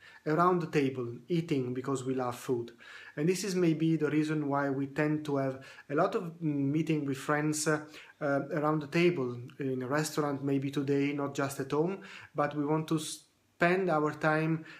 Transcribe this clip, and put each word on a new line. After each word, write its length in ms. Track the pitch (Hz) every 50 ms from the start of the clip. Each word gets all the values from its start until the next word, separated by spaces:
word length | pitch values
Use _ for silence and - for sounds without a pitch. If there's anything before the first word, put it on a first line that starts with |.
| - - - - - 156
Around 340 | 156 160 175 180 185 175
the 60 | 156 -
table, 500 | - 151 139 131 120 127 120 120 117 117 - -
eating 440 | 180 165 165 - 151 135 127 127 123
because 300 | 127 127 135 135 123 123
we 100 | 131 131
love 240 | 131 127 123 120 -
food. 360 | - - 131 120 117 120 - - - - - - - - - 156
And 100 | 151 175
this 160 | 190 185 208
is 120 | 202 180
maybe 400 | 180 180 165 156 151 165 160 160
the 160 | 151 151 143
reason 360 | 147 156 151 156 156 151 147 139
why 220 | 139 139 143 139
we 160 | 135 139 139
tend 400 | 135 - 156 151 151 151 151 151
to 120 | 143 143 135
have 260 | 135 135 131 131 - - - - - -
a 60 | 143
lot 180 | 151 180 202 -
of, 100 | 220 185
mm, 480 | 165 160 - 165 151 143 139 139 139
meeting 340 | 147 156 160 160 160 151 143
with 120 | 139 131 135
friends, 500 | - - 151 147 151 156 151 - - 160
uh, 180 | 156 151 151 - - - - - - -
uh, 200 | 151 143 139 139 139 143 180
around 280 | 151 147 151 156 156
the 60 | 139 -
table, 480 | - 165 175 175 - 139 127 123 123 120 123 135 - -
in 240 | 143 135 131 127
a 60 | 127 120
restaurant, 560 | 143 151 156 156 - 165 151 143 143 139 139
maybe 260 | 139 139 139 139 139
today, 420 | 139 151 139 139 143 139 139 143 143
not 200 | 143 143 139 139
just 260 | 147 139 135 - -
at 120 | 131 135
home, 300 | 147 147 160 180 196 196 - - - - - - -
but 200 | 151 147 143 147
we 80 | 151 143
want 240 | 143 156 156 156 -
to 100 | 160 156
spend 920 | 156 - - - - _ _ _ _ _ _ - 175 170 185 190 190 175
our 220 | 156 151 151 151
time, 520 | 143 147 - 156 156 156 160 160 160 160 160 - -